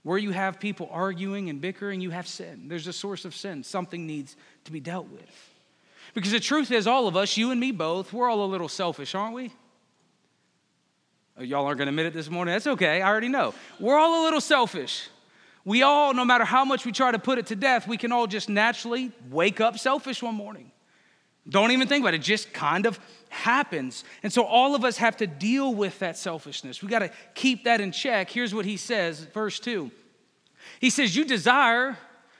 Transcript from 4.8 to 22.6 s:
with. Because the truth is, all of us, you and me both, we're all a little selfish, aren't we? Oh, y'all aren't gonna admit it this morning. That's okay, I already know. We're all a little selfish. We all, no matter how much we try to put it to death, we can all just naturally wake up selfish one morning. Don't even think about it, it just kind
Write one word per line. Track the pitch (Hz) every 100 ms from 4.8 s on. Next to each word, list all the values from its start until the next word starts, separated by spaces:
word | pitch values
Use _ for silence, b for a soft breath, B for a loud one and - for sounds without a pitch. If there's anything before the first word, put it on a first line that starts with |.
| 139 185 -
with. | - - - - _ _ _ B B B
Because | - 185
the | 220
truth | - 302 262
is, | 233 202
all | 262 220
of | 175
us, | 202 208
you | 233
and | 247
me | 262
both, | 196 160 180 190
we're | 226 247
all | 220 196
a |
little | 190 160
selfish, | - 180 147 135 190
aren't | 220
we? | 240 247 - _ _ _ _ _ _ _ _ _ _ _ _ _ _ _ _ _ -
Oh, |
y'all | 127 143 139
aren't | 135
gonna | 139
admit | 147 165
it |
this | 160 151
morning. | 175 175
That's | 190 294
okay, | 262 170 170
I | 190
already | 214 240
know. | 269 135 - B B
We're | 214 294
all | 320 330
a |
little | 320 311
selfish. | - 285 226 175 123 - - - _ b b b 185
We | 233
all, | 269 294 285
no | 254 247
matter | 247 202
how | 254 269
much | 269 240
we |
try | 208 254
to | 226
put | 247 254
it | 185
to | 214
death, | 269 240 -
we | 233
can | 233
all | 240 226
just | 208 -
naturally | 202 226 233 233 240 254 - 123
wake | 143 190 196
up | 220 208
selfish | 262 277 269 247
one | 233 214
morning. | 208 202 120 _ _ b b b b b -
Don't | 196 220
even | 254 262
think | 285
about | 220
it, | 160
it |
just | 143 208 -
kind | -